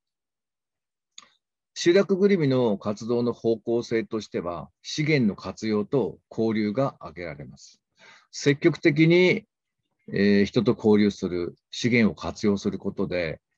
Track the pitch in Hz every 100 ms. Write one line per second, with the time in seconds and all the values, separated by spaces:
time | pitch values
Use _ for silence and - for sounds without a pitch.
0 | _ _ _ _ _ _ _ _ _ _
1 | _ - _ _ _ _ _ - 170 190
2 | 196 185 202 190 139 127 120 98 104 107
3 | 113 120 120 110 113 117 117 117 113 113
4 | 104 110 - 110 85 85 73 _ - -
5 | 151 147 107 - 92 - 110 104 101 135
6 | 98 - _ - 113 110 104 104 135 -
7 | 85 85 85 73 67 - - _ _ _
8 | - - _ - 143 143 170 151 170 147
9 | 160 175 180 - - _ _ _ _ _
10 | - 98 101 101 101 123 110 104 110 104
11 | 104 - 92 87 87 - _ - 117 120
12 | 101 - 85 - 107 101 104 95 98 95
13 | 90 90 80 - _